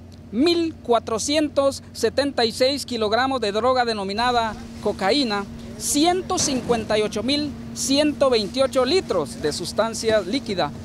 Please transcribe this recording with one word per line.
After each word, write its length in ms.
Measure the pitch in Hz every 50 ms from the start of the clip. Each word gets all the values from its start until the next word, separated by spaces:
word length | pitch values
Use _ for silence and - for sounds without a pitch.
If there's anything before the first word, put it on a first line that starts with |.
| - - - - - -
mil 420 | - 220 294 359 349 339 330 320 311
cuatrocientos 1080 | - - - 233 220 226 - 226 208 - - 285 302 302 - - 285 277 277 262 - - - -
setenta 520 | - 226 226 - - 277 285 262 - 233
y 80 | 226 -
seis 340 | - 262 262 285 262 -
kilogramos 540 | - 247 226 220 208 214 233 254 262 269 254
de 100 | 220 202
droga 340 | 196 214 220 254 262 254 240
denominada 720 | 233 226 208 196 190 202 220 240 254 247 240 226 220 208 - - - - - -
cocaína, 600 | 208 202 - 196 185 240 294 277 226 208 202 202 - - - - - - -
ciento 600 | - - - 285 302 349 359 370 349 - 370 339
cincuenta 580 | - - 269 247 214 - 240 226 214 - 214
y 60 | 220 214
ocho 220 | 202 208 208 208
mil 260 | 247 285 294 294 285 240 - - - -
ciento 560 | - - - 269 294 302 302 285 233 277 269
veintiocho 540 | 247 226 208 190 233 262 269 254 233 262 254
litros 580 | 254 330 370 - - 220 175 147 117 - - 135
de 100 | 151 143
sustancia 680 | - 175 - - - 208 226 220 226 - 220 214 214
líquida, 500 | 185 175 220 277 226 - 202 175 156 147 143 -